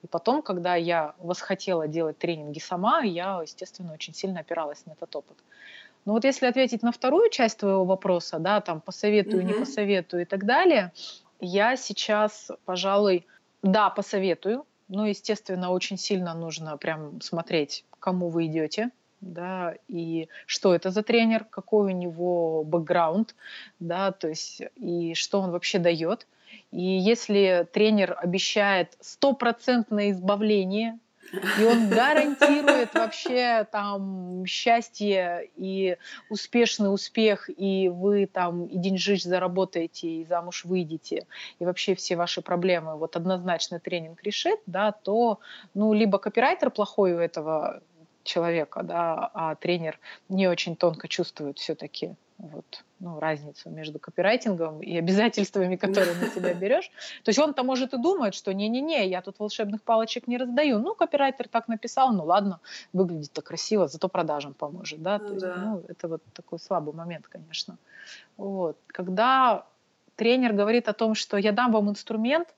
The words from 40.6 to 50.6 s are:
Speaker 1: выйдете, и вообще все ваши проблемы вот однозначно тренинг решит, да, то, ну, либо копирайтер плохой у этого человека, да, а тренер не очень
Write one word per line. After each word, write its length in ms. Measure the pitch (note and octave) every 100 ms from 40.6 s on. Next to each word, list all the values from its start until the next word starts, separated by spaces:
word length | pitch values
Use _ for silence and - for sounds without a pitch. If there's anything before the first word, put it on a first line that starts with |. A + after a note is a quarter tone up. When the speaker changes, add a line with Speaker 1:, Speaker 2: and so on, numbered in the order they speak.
Speaker 1:
выйдете, 640 | F3 F#3 D#3+ D#3+ - E3 - - - -
и 60 |
вообще 300 | F3 F3+ - F#3
все 180 | - E3+
ваши 240 | E3+ -
проблемы 560 | - F3 F#3 F3 D#3+ D#3
вот 180 | D#3+ F3
однозначно 640 | E3+ F#3 F3+ E3+ - E3+
тренинг 420 | - F3 D#3+ E3+
решит, 380 | G#3 G#3 E4+ G#4+ -
да, 260 | F3+ G#3+
то, 480 | G#3 - G#3+ A#3+ G3+ - - -
ну, 180 | G3 G#3+
либо 260 | G#3+ A3 A3+
копирайтер 520 | G#3+ A3+ B3+ F4+ C4
плохой 440 | - G3+ - F#3+
у 40 | E3+
этого 640 | E3 E3 D#3 D#3 D#3 - _ _ D#3+ _
человека, 600 | - F3+ E3+ E3+ D3+ -
да, 460 | F3+ E3+ E3+ D#3+ -
а 200 | - D#3+ D3+
тренер 420 | - F3 D#3+ - - - _
не 180 | F#3 F#3
очень 280 | E3+